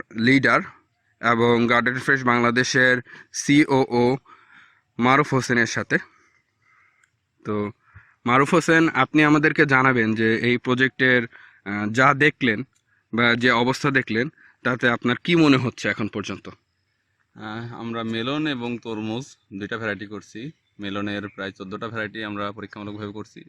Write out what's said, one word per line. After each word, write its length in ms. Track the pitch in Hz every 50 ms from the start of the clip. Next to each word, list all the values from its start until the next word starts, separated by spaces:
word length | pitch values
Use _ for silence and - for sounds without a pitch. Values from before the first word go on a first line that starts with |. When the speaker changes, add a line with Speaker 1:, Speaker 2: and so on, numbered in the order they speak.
| - _ -
Speaker 1:
লিডার 460 | 110 110 123 135 139 127 120 120 151 98 - - _ _ _ _ _ _ _ _ _
এবং 460 | - 117 120 113 117 120 120 117 120
গার্ডেন 320 | 117 120 120 117 123 123 127
ফ্রেশ 260 | - - 139 131 131
বাংলাদেশের 760 | 123 120 120 120 120 117 123 127 - - 131 127 127 127 123 - - - - - _ -
সিওও 840 | - - - 143 147 151 - 139 131 131 - 120 120 123 123 135 139 - _ - - _ _ _ - - _ _ _ _ _ _ -
মারুফ 360 | 117 127 131 143 151 - 135
হোসেনের 320 | 131 117 - 123 120 113
সাথে। 320 | 107 - 117 101 - - 180 - - _ _ _ _ _ _ _ _ _ _ _ _ _ _ _ _ _ _ _ _ _ _ _ _ _ _ -
তো 260 | 113 104 104 104 104 - _ _ _ _ - - _ _ _ -
মারুফ 280 | 120 120 131 143 - 185
হোসেন, 340 | 165 - - 160 165 165 160
আপনি 360 | - - 165 - - 156 151
আমাদেরকে 420 | 147 151 151 147 156 151 - 151
জানাবেন 480 | 143 139 131 131 135 127 120 113 110 110
যে 220 | 110 113 110 113
এই 220 | - - 120 123 120
প্রজেক্টের, 640 | - 127 127 123 131 131 - - 135 131 127 123 117 - - - - - _ _ _
আহ, 280 | 98 101 104 104 104 113
যা 220 | 127 131 139 143
দেখলেন 480 | 131 147 156 - - - 120 107 107 131 - _ _ _ _ _ _ _ _ -
বা 200 | 113 120 120 117
যে 160 | 120 120 127
অবস্থা 400 | 120 117 123 127 127 - - 147
দেখলেন, 380 | 135 131 123 - 107 113 127 160 - _ _ _ _ _ -
তাতে 260 | 120 127 120 135 123
আপনার 280 | 120 - - 120 120 - -
কি 120 | - 175
মনে 200 | 165 160 147 135
হচ্ছে 320 | 127 123 120 - - - 107
এখন 200 | 101 - 113 98
পর্যন্ত? 400 | - 107 95 - 98 85 - 92
Speaker 2:
আহ, 1300 | - - _ _ _ _ _ _ _ _ _ _ _ _ _ _ _ 117 110 107 107 113 117 117 120
আমরা 280 | - 113 117 117 117 113
মেলন 440 | 113 113 113 117 131 143 151 156
এবং 320 | 151 139 120 120 120 120 113
তরমুজ 580 | - 113 110 107 110 110 110 120 135 - - _ _ _ 107
দুইটা 240 | 98 104 98 120
ভ্যারাইটি 300 | 107 117 107 101 95 107
করছি। 440 | 101 107 98 - - - 107 123 160 - _ _ _ _ -
মেলনের 480 | 101 101 98 101 101 104 101 104 98 98
প্রায় 240 | - - 98 98 95
চোদ্দোটা 360 | - 98 95 101 101 117 110
ভ্যারাইটি 360 | 113 113 107 104 104 110 110
আমরা 280 | 104 101 101 101 101 101
পরীক্ষামূলকভাবে 600 | 113 107 95 - 107 104 104 104 104 104 101 101
করছি 280 | 107 101 - _ - -